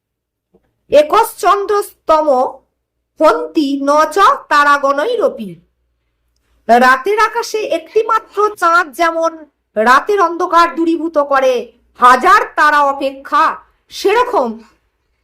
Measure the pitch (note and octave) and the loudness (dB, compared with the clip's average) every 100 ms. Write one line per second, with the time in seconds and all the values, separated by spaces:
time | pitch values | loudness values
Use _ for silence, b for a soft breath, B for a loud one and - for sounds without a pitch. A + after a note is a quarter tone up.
0 | _ _ _ _ _ _ _ _ _ C#4+ | _ _ _ _ _ _ _ _ _ 2
1 | D4+ F#4+ A4+ - F#4 G4+ G4 G#4 G4+ _ | 2 0 0 -2 0 0 0 -4 -4 _
2 | - D#4 D#4 B3+ C4 - _ _ _ _ | -2 0 2 0 -2 -6 _ _ _ _
3 | _ _ D4+ A#4+ A#4+ E4 C#4 C#4 C#4 D4 | _ _ 0 2 -4 -4 -2 -2 0 0
4 | D#4 G4+ G#4 C#5 - D4 C#4+ C#4+ C4+ C#4 | 0 2 2 0 -2 0 2 2 0 -2
5 | G#4+ A#4 D#4 - G3+ E3 _ _ _ _ | -2 -2 -4 -4 -14 -16 _ _ _ _
6 | _ _ _ _ _ _ - A#3 B3+ C4 | _ _ _ _ _ _ 2 4 4 2
7 | F#4 G#4+ A4 A#4 A4 G#4+ G#4 E4 D#4+ A4 | 0 -2 -2 -2 -6 -8 -6 -6 -4 -4
8 | A4 A4+ - G4 G#4 G#4 F4 E4+ E4+ A#3+ | -2 -4 -4 -4 -4 -2 0 0 -2 -4
9 | E4+ E4 E4 D#4+ D4+ _ _ G#3+ A3 C4+ | -4 -2 -4 -6 -18 _ _ -2 2 2
10 | C#4+ G4+ E4+ E4+ F4+ E4 E4 D#4+ E4 E4 | 0 -2 -2 -2 -2 0 0 0 -2 -2
11 | D#4+ D4+ C#4+ C#4 C4 B3 G#3 _ _ _ | -2 -4 -2 0 0 -2 -8 _ _ _
12 | B3 B3+ F4+ G#4+ A#4+ - D4+ D4 C#4+ C#4 | 4 4 4 2 2 0 2 2 0 -2
13 | C#4 C4+ - D4 D#4 - _ _ _ - | -6 -8 -4 -2 -2 -4 _ _ _ -4
14 | F#4+ A4 B4 D#4+ A#3 A3+ - _ _ _ | 0 0 0 -2 -4 -8 -18 _ _ _
15 | _ _ | _ _